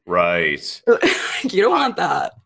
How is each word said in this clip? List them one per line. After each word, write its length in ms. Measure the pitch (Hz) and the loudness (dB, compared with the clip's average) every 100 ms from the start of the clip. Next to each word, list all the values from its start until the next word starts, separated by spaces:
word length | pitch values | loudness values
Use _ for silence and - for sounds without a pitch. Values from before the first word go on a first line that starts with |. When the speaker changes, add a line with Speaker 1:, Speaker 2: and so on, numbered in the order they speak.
| - | -2
Speaker 1:
Right. 760 | 87 87 87 80 71 - - - | 0 2 2 0 -2 -8 -6 2
Speaker 2:
<laughs> 60 | 233 359 - - - | 2 2 -2 -4 -6
You 200 | 269 190 | -4 2
don't 140 | 214 359 | 2 2
Speaker 1:
I 40 | |
Speaker 2:
want 140 | 262 - | 0 -2
that. 360 | 175 143 - - | -2 -2 -4 -10